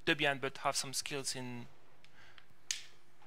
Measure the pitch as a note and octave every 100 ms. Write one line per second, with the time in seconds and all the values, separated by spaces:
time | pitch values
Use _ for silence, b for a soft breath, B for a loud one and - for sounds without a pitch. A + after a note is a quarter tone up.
0 | - D3+ D3 C3+ C3+ - C#3 C3+ C3+ -
1 | - D3 B2+ C3 B2 A#2+ A#2 - - -
2 | b b b b b - - B B B
3 | - -